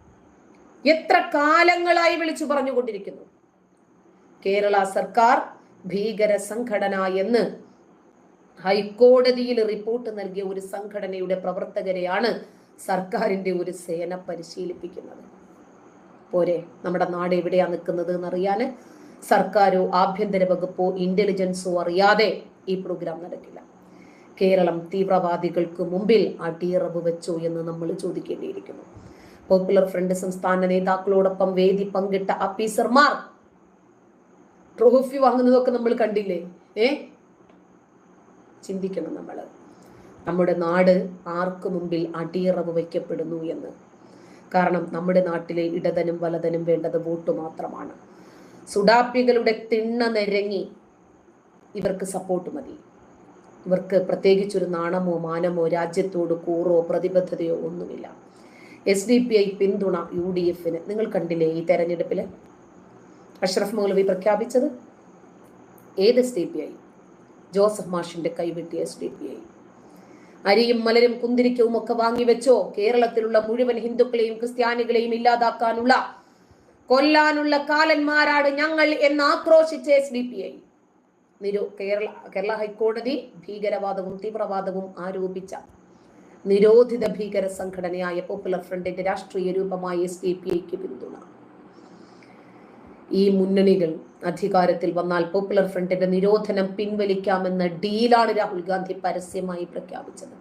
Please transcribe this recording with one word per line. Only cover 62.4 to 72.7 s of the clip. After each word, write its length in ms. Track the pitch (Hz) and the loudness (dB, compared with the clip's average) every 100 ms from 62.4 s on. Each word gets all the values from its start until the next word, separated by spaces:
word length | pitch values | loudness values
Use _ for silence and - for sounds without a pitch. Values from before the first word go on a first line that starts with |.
| - - - - - - - - - - | -20 -20 -20 -20 -20 -20 -20 -20 -20 -6
അഷ്റഫ് 320 | 185 214 202 220 | -4 -2 -2 -2
മൗലവി 260 | 196 185 | 0 2
പ്രഖ്യാപിച്ചത്? 720 | 190 190 214 208 233 254 294 - - - - - - - - - - - - - | 2 0 0 0 0 0 0 -4 -16 -20 -20 -20 -20 -20 -20 -20 -20 -20 -10 2
ഏത് 200 | 196 247 | 4 4
എസ് 160 | - 180 | 2 -2
ഡി 100 | 160 | -6
പി 140 | 156 | -6
ഐ? 120 | 143 - - - - - - - - | -12 -16 -20 -20 -20 -20 -20 -20 -6
ജോസഫ് 340 | 180 208 208 175 | 2 2 2 -4
മാഷിന്റെ 480 | 175 170 170 151 - | -6 -6 -6 -6 -4
കൈവെട്ടിയ 420 | 170 165 - 165 | -6 -6 -8 -6
എസ് 180 | - - | -6 -6
ഡി 60 | - | -10
പി 180 | - - | -10 -14
ഐ. 100 | - - - - - - - - - - - 190 | -14 -18 -20 -20 -20 -20 -20 -20 -20 -20 -6 2
അരിയും 400 | 208 233 233 226 | 4 6 2 4
മലരും 340 | 233 240 226 | 4 4 2
കുന്തിരിക്കവും 580 | 240 247 247 247 233 233 | 0 2 2 4 2 2
ഒക്കെ 160 | - | -2
വാങ്ങിവെച്ചോ, 800 | 233 233 240 240 233 269 233 180 | 0 0 2 2 2 4 4 2